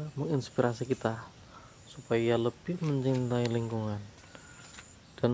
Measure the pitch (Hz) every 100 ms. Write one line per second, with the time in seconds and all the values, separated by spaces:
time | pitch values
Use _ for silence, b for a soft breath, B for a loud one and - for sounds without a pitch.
0 | 151 135 156 143 - - 120 117 127 131
1 | 113 113 - - - B B B - -
2 | - 117 117 117 117 - - 175 160 139
3 | 131 131 123 123 120 117 113 113 107 104
4 | 101 - - B B B B B - -
5 | - - 120